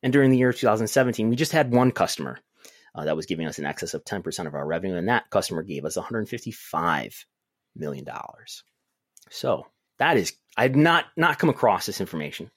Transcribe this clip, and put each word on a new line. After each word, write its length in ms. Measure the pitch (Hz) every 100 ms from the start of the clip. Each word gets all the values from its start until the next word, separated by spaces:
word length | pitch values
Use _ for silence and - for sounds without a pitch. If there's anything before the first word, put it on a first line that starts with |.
And 100 | 131
during 180 | 139 135
the 80 | 127
year 140 | 127
two 140 | 120 120
thousand 220 | 110 110
seventeen, 420 | - 127 113 110
we 60 | 123
just 160 | 156
had 200 | 160 127
one 200 | 120 127
customer, 480 | - - - 69 62 _ _ - _ _ -
uh, 80 |
that 100 | 76
was 120 | 78 82
giving 200 | 82 80
us 140 | 69
in 60 | 71
excess 280 | - 82
of 100 | 78
ten 180 | - 101
percent 260 | 82 78 82
of 60 |
our 120 | 73 71
revenue, 300 | 82 95 90
and 120 | 92
that 220 | 120 -
customer 320 | 98 - 82
gave 220 | 92 73
us 120 | 71 -
a 60 |
hundred 260 | - 117 104
fifty-five 960 | 120 - 107 - 80 85 76 53 - - _ _ _ _ -
million 280 | 76 69
dollars. 600 | 62 - - - - - _ _ _ _ _ _ _
So 380 | - 131 110 - _ _ _
that 180 | 139 143
is, 160 | 87 - _ -
I've 180 | 127
not, 320 | 131 160 165 - -
not 220 | 165 147
come 120 | 165
across 360 | 123 120 92 -
this 140 | -
information 500 | 95 82 73 - 85